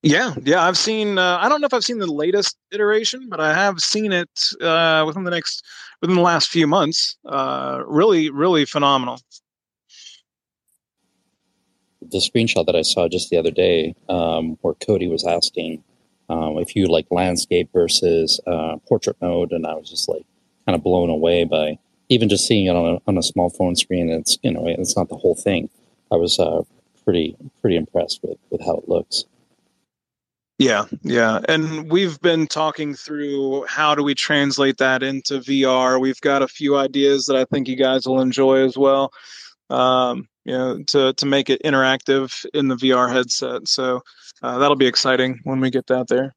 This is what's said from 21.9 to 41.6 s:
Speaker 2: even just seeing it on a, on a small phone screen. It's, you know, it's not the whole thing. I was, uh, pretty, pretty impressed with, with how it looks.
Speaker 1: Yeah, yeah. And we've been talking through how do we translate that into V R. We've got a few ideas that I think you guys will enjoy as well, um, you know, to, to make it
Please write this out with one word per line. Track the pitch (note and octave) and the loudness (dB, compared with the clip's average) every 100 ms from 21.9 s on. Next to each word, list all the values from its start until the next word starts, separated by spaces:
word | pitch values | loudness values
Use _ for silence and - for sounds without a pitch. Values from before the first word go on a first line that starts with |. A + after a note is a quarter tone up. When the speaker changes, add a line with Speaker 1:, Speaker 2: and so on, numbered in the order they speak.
| _ _ | _ _
Speaker 2:
even | B2 A2 | 2 4
just | G2+ - | 0 2
seeing | A2 F#2+ | 2 2
it | F2 | 2
on | E2+ | 2
a, | F2 - | -2 -2
on | F#2+ | -2
a | |
small | D#2+ - F2 | -2 -2 -2
phone | - F#2 | 0 -2
screen. | F2 - F2+ E2 | -2 -2 -2 0
It's, | E2 D#2 - | -2 -2 -2
you | A#2+ | -2
know, | D#2+ E2+ | -2 -4
it's | E2+ F2+ - | -4 -4 -2
not | F2 | -4
the | - | -2
whole | F#2 | -2
thing. | E2 - F2+ D#2 _ _ _ _ | 0 -2 -2 -4 _ _ _ _
I | E2+ | 0
was, | F2 - | 0 0
uh, | E2 E2 - _ _ _ | 0 0 -6 _ _ _
pretty, | - F2 D#2 - C#3+ _ | -2 0 -2 -6 -20 _
pretty | A2 E2+ | 0 0
impressed | D#2 F2 E2 - | -2 -4 -4 -8
with, | - E2+ _ | -10 -12 _
with | - | -6
how | - E2 | -4 -4
it | F2 | -2
looks. | F2 - - - _ _ _ _ _ _ _ _ _ _ _ _ _ | -4 -2 -8 -8 _ _ _ _ _ _ _ _ _ _ _ _ _
Speaker 1:
Yeah, | C3 G#2 G2 - | 2 2 -2 -8
yeah. | - A#2+ A2+ A2 - | -2 2 2 2 0
And | D#3+ D#3 D#3 D#3 | 0 0 -6 -2
we've | F3 F#3+ D3 | 0 0 0
been | F3 E3 D#3 | 0 2 -2
talking | D#3 D#3 D3+ D3 | -2 -4 -4 -10
through | C3+ - D3 C#3+ C#3 C3+ C3+ - | -10 -12 -10 -6 -4 -4 -4 -6
how | - D3+ | -2 0
do | D3 | 2
we | C#3+ | 0
translate | C3+ - D3 C#3+ C3+ C3+ C3 | -2 0 2 2 2 0 2
that | C3 C3 | 0 0
into | C3 C3+ - C#3 | -2 -4 -6 -8
V | B2 C#3 | -2 0
R. | C3 B2+ B2+ C3 | 2 4 2 2
We've | C3 B2+ | 0 0
got | D3 C#3 | 0 0
a | C3 | 0
few | - C#3+ C#3 | -2 0 0
ideas | C3+ C#3 C#3 C#3 B2 | 0 2 2 2 0
that | C3+ | 0
I | C3 | 0
think | C#3+ B2+ | -2 -4
you | C3 | 0
guys | C3+ C3 C3 | 0 0 0
will | C3 | 0
enjoy | C3 B2+ C3+ C3+ | 0 2 4 4
as | C3+ B2+ | 2 2
well, | C3+ C3+ C3+ - - - - _ _ | 2 2 0 -6 -20 -20 -20 _ _
um, | B2+ B2+ B2+ B2 B2 - _ | 0 2 2 0 -4 -10 _
you | - | -6
know, | B2+ B2+ A#2+ D3 | -4 -4 -6 -2
to, | C#3+ C3 | 2 2
to | C3 C#3+ | 0 0
make | C#3 C3+ | 0 2
it | C3 | 0